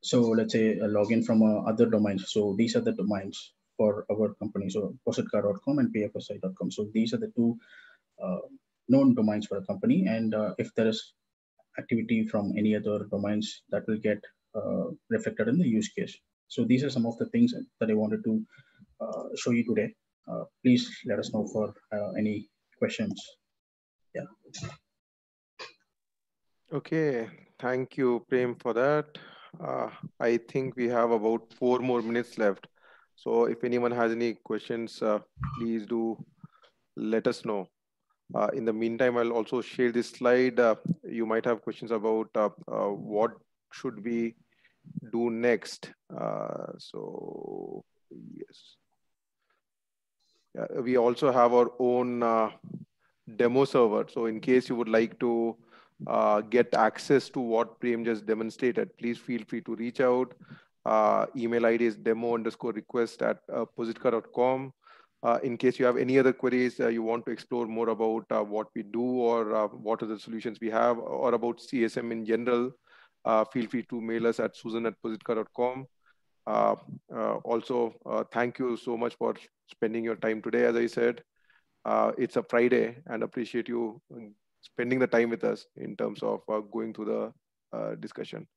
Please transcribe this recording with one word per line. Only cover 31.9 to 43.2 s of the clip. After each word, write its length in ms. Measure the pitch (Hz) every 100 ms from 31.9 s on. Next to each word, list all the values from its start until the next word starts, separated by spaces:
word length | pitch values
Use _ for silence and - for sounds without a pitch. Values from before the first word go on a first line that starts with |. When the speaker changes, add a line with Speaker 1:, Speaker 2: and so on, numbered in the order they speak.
| 120
Speaker 2:
minutes 360 | 113 117 120 -
left. 300 | 107 95 - _ _ - _ _
So 300 | - 117 117
if 180 | 117
anyone 280 | 123 120 120
has 200 | 120 117
any 240 | 113 120 107
questions, 680 | - 107 - 117 113 -
uh, 180 | 113 104 - _ - 120
please 280 | 117 113 104
do 380 | 117 113 107 - _ - _ _ _ _ -
let 320 | 110 110 117
us 160 | 117
know. 240 | 113 104 92 _ _ _ _ _ _
Uh, 140 | 113 104
in 100 | 135
the 100 | 113
meantime, 440 | 110 113 113 127 120
I'll 160 | 117
also 280 | 117 104 127
share 300 | 110 - 123
this 180 | 117 113
slide. 500 | - 123 123 127 120
Uh, 160 | 117 107 - 175
you 220 | - 117 113
might 200 | 113 123
have 160 | 113
questions 300 | - 107 113
about, 380 | 113 107 110 110 117
uh, 140 | 104 - -
uh, 220 | 113 104
what 440 | 101 110 104